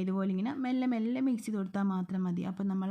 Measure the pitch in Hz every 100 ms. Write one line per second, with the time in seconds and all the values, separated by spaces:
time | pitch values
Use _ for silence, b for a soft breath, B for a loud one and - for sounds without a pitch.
0 | 185 190 190 185 233 277 254 254 254 226
1 | 226 254 262 226 220 214 190 196 196 185
2 | 180 190 180 175 180 185 196 190 190